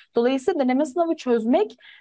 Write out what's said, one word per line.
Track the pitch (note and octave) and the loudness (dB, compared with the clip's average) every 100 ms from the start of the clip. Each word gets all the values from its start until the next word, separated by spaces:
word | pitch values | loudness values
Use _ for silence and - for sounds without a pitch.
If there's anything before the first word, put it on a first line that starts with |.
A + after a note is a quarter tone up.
| _ - | _ -2
Dolayısıyla | A#3+ C4+ C4 F4+ | 0 0 -2 0
deneme | B3+ B3+ | 0 0
sınavı | D#4 F4 E4+ D#4+ | 0 -2 -2 -2
çözmek | B3+ A#3 A3 D#4 G#4 - - - | 0 0 2 0 0 -6 -20 -20